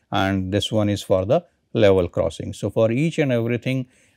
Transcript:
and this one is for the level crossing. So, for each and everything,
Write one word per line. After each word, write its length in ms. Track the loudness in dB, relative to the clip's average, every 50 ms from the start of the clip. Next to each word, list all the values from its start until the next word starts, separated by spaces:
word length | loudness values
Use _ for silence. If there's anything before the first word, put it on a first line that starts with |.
| _ -4
and 420 | -2 -2 0 0 0 -2 -2 -2
this 180 | -2 -2 -2 -2
one 180 | -2 -2 0 0
is 140 | -2 -4
for 220 | -2 -2 0 0 2
the 200 | 0 0 0 0 _ _ _ _ _
level 360 | 0 4 6 6 6 4 2 0
crossing. 440 | -2 -2 -4 -4 -4 -6 -10 -10
So, 160 | -10 -6 -8 -4
for 220 | 0 0 0 2
each 280 | 2 0 -2 -2 0 -2
and 120 | 0 0
everything, 560 | 0 0 0 -2 -4 -4 -2 -4 -4 -4 -6 _ _ _ _ _ _